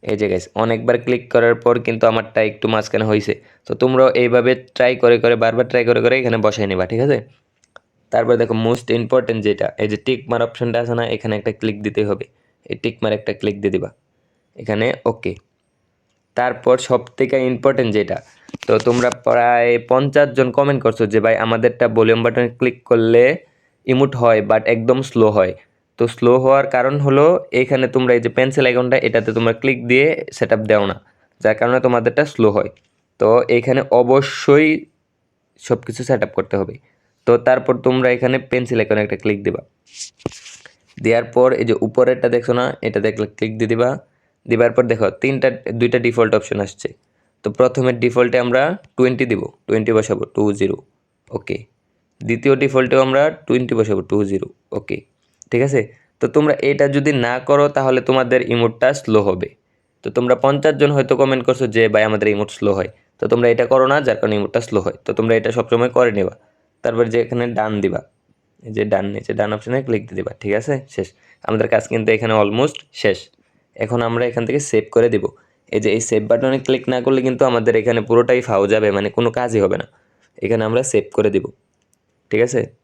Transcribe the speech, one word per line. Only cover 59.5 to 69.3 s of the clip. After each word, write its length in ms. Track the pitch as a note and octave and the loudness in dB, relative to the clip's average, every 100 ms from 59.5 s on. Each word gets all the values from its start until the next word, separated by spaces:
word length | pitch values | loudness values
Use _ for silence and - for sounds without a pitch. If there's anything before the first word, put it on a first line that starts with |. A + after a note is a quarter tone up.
| _ _ _ _ _ | _ _ _ _ _
তো 40 | A2 | -6
তোমরা 260 | G#2+ B2 B2 | -4 0 2
পঞ্চাশ 380 | C3+ C#3+ D3+ C#3+ | 2 2 0 2
জন 160 | C#3+ | 0
হয়তো 220 | C#3+ C3 C3 | 2 0 2
কমেন্ট 280 | C3+ C3 B2+ | 2 0 -2
করছো 220 | B2+ B2+ | -2 -2
যে, 160 | A2 A2+ | 2 2
"ভাই, 160 | G#2+ | 4
আমাদের 240 | A2 G#2+ G#2 | 2 0 0
ইমোট 220 | G#2 G#2 | -2 -4
স্লো 200 | - G#2 | -4 -2
হয়।" 160 | G2 F#2+ - _ _ | -2 -4 -8 _ _
তো 40 | - | -2
তোমরা 200 | A#2+ A#2+ | 2 4
এটা 160 | A#2 A#2+ | 2 2
করো 200 | C3 C3 | 2 4
না, 100 | C#3+ | 2
যার 140 | C3 G#2+ | 0 -2
কারণে 200 | G#2+ G#2 | -2 -2
ইমোটটা 260 | G2+ A#2 | -2 -4
স্লো 180 | A#2 G#2 | -2 -4
হয়। 160 | F#2 - - | -4 -8 -8
তো 80 | |
তোমরা 200 | G#2 A2+ A2+ | -4 0 0
এটা 160 | A2 | 0
সবসময় 380 | A#2 A#2 A#2 B2 | -4 -2 0 0
করে 220 | A#2+ B2 | 2 0
নেবা। 240 | G2+ F#2 - _ _ _ _ | 0 -4 -6 _ _ _ _
তারপর 220 | B2 A2+ A#2 | -4 0 0
যে 160 | A2+ | 0
এখানে 260 | A2+ A#2+ A#2+ | -2 -4 -4
ডান 340 | A2 A2 G#2+ | -4 -4 -2
দিবা, 200 | G2 - - _ _ _ _ _ | -2 -4 -10 _ _ _ _ _
এই 80 | A#2 | -10
যে 100 | G#2+ G#2+ | -6 -2
ডান, 200 | G2 G2 | -2 -4
নিচে 280 | G#2 - | -8 -8